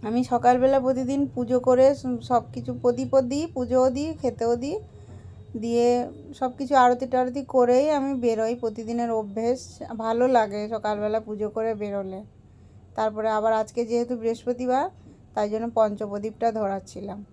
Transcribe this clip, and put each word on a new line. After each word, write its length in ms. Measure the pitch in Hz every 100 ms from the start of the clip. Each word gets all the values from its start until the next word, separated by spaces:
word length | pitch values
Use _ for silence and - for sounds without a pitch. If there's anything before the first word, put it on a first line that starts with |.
আমি 220 | 214 233
সকালবেলা 560 | 247 240 240 247 262 269
প্রতিদিন 460 | 254 254 254 277 277
পুজো 260 | 247 233 247
করে 340 | 247 254 269
স-, 260 | 277 262 240
সব 200 | - 247 -
কিছু 220 | - 240 247
প্রদীপও 380 | 247 240 262 269
দিই, 260 | 247 285 330
পুজোও 440 | 269 247 254 254
দিই, 240 | 254 302
খেতেও 420 | 302 262 240 233 240
দিই, 220 | 269 392 - - - - - - - 226
দিয়ে 520 | 226 233 240 240 240 - -
সব 220 | 285 254 254
কিছু 180 | 262 277
আরতি 300 | 247 247 254
টারতি 380 | 254 254 254
করেই 460 | 254 262 247 247 294
আমি 240 | 294 269
বেরোই, 400 | 269 240 220 220
প্রতিদিনের 560 | 240 233 214 220 233 240
অভ্যেস। 680 | 226 214 202 233 254 - - - 226
ভালো 320 | 226 233 254
লাগে 400 | 247 214 208 214
সকালবেলা 520 | 220 214 208 214 220
পুজো 280 | 214 208 208
করে 260 | 220 220
বেরোলে। 500 | 214 208 202 190 190 208 - - - - - -
তারপরে 360 | - 220 214 220
আবার 220 | 214 220
আজকে 340 | 220 214 - 233
যেহেতু 300 | 233 240 247
বৃহস্পতিবার, 760 | 226 226 - 240 247 254 349 - - - -
তাই 160 | - 208
জন্য 200 | 220 233
পঞ্চপ্রদীপটা 760 | 226 220 202 208 202 214 214 226
ধরাচ্ছিলাম। 720 | 220 202 196 190 - 202 196 196